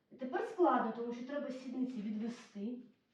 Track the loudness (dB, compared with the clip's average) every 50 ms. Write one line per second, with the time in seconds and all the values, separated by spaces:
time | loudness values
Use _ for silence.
0 | _ _ -10 -6 -4 -2 0 0 -2 0 4 6 8 8 8 6 4 2 0 -2
1 | -2 -4 -4 -4 -6 -4 -4 -4 -2 -4 -4 -6 -6 -6 -2 -2 -2 -2 -2 -2
2 | -4 -2 -2 -2 -2 -4 -4 -6 -12 -12 -8 -6 -4 -4 -4 -6 -8 -14 -20 _
3 | _ _